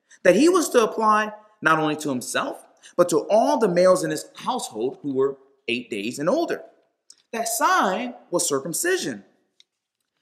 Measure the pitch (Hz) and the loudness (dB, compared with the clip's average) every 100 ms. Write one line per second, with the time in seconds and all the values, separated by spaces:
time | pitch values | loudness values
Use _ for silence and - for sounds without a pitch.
0 | _ - 185 180 320 359 285 247 220 220 | _ -2 4 6 6 4 2 2 0 0
1 | 220 214 214 - - - 156 160 151 147 | 0 2 0 -8 -20 -4 2 2 2 -2
2 | 147 127 - 127 - - - _ - - | -4 -6 -4 -4 -4 -8 -16 _ -12 0
3 | 175 156 - 208 262 285 220 175 185 185 | 2 2 2 2 2 2 2 4 4 4
4 | 165 151 - - 190 247 - 110 123 139 | 0 -6 -10 -12 -6 -6 -6 -6 -6 -6
5 | 143 131 135 135 _ _ - 120 120 107 | -6 0 0 -2 _ _ -8 -6 -6 -8
6 | 107 127 156 294 339 - - _ _ _ | -6 -4 -2 0 -2 -6 -10 _ _ _
7 | _ _ _ 226 226 - 302 370 220 190 | _ _ _ -8 -6 -2 0 2 0 -2
8 | 247 - - 175 - 139 170 160 349 370 | -6 -12 -6 -4 -2 -4 -4 -6 -2 -2
9 | 165 104 - _ _ _ _ _ _ _ | -4 -10 -14 _ _ _ _ _ _ _
10 | _ _ | _ _